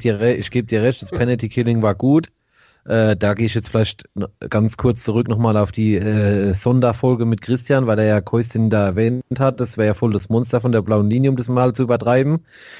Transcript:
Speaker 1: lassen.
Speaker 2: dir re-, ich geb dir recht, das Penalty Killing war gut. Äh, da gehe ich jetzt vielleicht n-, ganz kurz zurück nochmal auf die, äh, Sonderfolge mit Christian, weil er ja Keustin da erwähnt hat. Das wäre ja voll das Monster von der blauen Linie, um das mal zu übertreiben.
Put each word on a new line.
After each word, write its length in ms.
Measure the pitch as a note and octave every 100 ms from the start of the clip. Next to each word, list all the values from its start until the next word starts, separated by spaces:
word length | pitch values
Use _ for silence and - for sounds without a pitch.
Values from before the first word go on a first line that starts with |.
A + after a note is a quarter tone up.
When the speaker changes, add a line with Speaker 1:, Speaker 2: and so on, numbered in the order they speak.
Speaker 1:
lassen. 160 | A#2+ G2+
Speaker 2:
dir 0 |
re-, 140 | A#2 F#2
ich 160 | G2+
geb 160 | B2 A#2
dir 160 | A2
recht, 180 | A#2+ B2
das 100 | G2
Penalty 360 | - B2 A#2+ A2+
Killing 340 | - A#2 A#2
war 140 | A2 G2
gut. 340 | C3 D#3 E3 _ _ _ _ _
Äh, 320 | - A2+ A2 G2+
da 180 | G#2
gehe 120 | G#2 A2+
ich 80 |
jetzt 160 | A2+ -
vielleicht 340 | A2 G#2+ - - G#2
n-, 120 | F#2 - -
ganz 260 | G#2+ A2 -
kurz 280 | B2+ A#2+
zurück 260 | - A2 A#2
nochmal 260 | A2 A#2 G#2+
auf 160 | G2+
die, 240 | - G#2+ G2
äh, 580 | G#2 G#2+ G2+ G2+ G2
Sonderfolge 720 | F#2+ B2 B2+ B2 A#2 B2+ A#2+ A#2
mit 160 | A2
Christian, 460 | - B2 B2 C3+ A#2+
weil 120 | G#2+
er 60 | G#2+
ja 160 | G#2
Keustin 480 | F#2+ A#2 A#2 A2+ A2
da 160 | G#2+ G2+
erwähnt 380 | F#2+ A2+ B2 - B2
hat. 220 | C3+ C3
Das 160 | A#2+ A2+
wäre 100 | G#2+
ja 60 |
voll 180 | G2 A#2
das 160 | G2+ -
Monster 320 | A#2 A#2+ B2
von 140 | B2
der 80 | A2+
blauen 280 | G2 G#2+ G#2
Linie, 200 | A#2+ C3+
um 80 | B2+
das 100 | A#2
mal 260 | B2 B2+
zu 100 | A2+
übertreiben. 640 | A#2+ A#2 A#2 B2+ C3+ D#3+ - - -